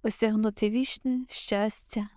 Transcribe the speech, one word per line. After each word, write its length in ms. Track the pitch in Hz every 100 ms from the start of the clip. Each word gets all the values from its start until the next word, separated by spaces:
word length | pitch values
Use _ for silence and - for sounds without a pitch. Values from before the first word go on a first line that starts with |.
осягнути 680 | 220 - 226 214 214 208 208
вічне 540 | 226 269 - 262 254 254
щастя. 800 | - - 202 214 - - - 208